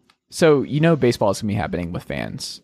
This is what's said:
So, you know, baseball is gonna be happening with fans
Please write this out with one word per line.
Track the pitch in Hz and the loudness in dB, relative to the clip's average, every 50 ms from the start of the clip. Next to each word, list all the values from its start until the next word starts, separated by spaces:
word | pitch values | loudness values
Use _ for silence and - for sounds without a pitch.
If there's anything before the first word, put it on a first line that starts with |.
| _ _ _ _ _ _ | _ _ _ _ _ _
So, | - - 175 160 147 135 107 | -2 2 4 4 4 4 2
you | - 123 151 | 0 0 2
know, | 156 170 165 | 4 4 4
baseball | 135 131 120 117 - 113 101 | 4 4 2 2 2 0 0
is | 95 - - | 0 0 -2
gonna | 104 101 | -4 -2
be | |
happening | 110 76 - 92 87 87 85 87 | -2 -2 -4 -4 -6 -6 -6 -8
with | 76 - | -10 -8
fans | - 71 67 55 53 52 - - - - - | -8 -8 -8 -8 -8 -10 -10 -12 -12 -14 -16